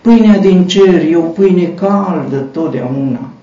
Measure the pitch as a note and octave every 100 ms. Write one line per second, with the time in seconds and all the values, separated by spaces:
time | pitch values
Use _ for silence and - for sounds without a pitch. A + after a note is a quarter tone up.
0 | A#3 A#3 G#3+ G3+ F#3+ F#3 F3+ G3 F#3+ E3+
1 | D3+ E3+ E3 F3+ G3 F3+ E3+ - G3 G3+
2 | F#3+ D#3+ C3 C#3 C3+ D#3+ D#3+ C3 B2 C#3
3 | C3+ A#2 C3+ -